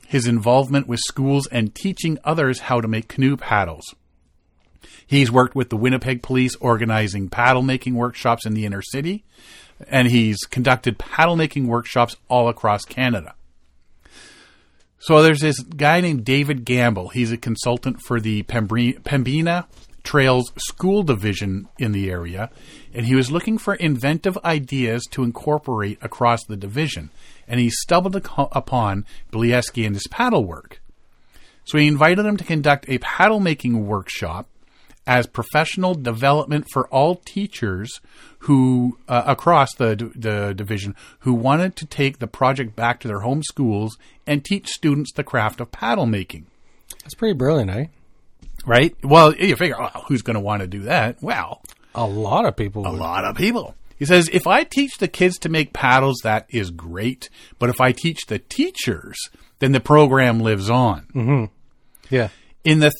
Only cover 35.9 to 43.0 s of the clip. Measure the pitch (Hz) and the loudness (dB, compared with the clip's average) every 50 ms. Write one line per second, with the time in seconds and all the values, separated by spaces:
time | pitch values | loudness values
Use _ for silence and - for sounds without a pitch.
35.9 | 180 151 127 120 113 113 135 139 143 151 - 143 151 151 - - - 131 127 - | -2 -2 -4 -6 -2 0 2 2 2 2 0 -2 -2 -4 -4 -2 -2 -2 -2 0
36.9 | - 131 143 170 180 - _ - - 196 202 - - - 120 101 92 92 107 123 | 2 2 2 2 0 -2 _ -10 -8 -8 -8 -8 -6 -6 -4 -4 -4 -6 -8 -10
37.9 | - - - - - - - - - - - - 143 131 127 131 127 123 123 123 | -14 -18 -20 -20 -20 -20 -20 -20 -20 -6 0 4 4 4 6 4 4 2 0 0
38.9 | - - - - 123 120 - - 131 - - 170 170 151 131 - - - 123 113 | -2 -6 -6 -2 -2 0 0 0 -2 0 2 4 4 4 4 2 0 -2 0 0
39.9 | 110 104 117 - - - 110 110 107 101 101 101 98 95 101 98 110 95 98 101 | 0 -2 -6 -8 -10 -6 -4 -4 -2 -2 -2 -4 -4 -6 -6 -6 -6 -6 -6 -8
40.9 | - - - - - _ - 131 123 117 117 131 143 165 185 185 - - 160 - | -10 -12 -18 -20 -18 _ 0 0 0 2 2 2 2 2 0 -2 -4 -8 -14 -8
41.9 | - - 139 139 139 - 120 - - - 131 131 135 139 127 110 - - 117 117 | -2 -2 -2 -2 -2 -4 -10 -12 -4 0 0 0 0 0 -4 -6 -6 -2 -2 -2
42.9 | 120 - | -2 -2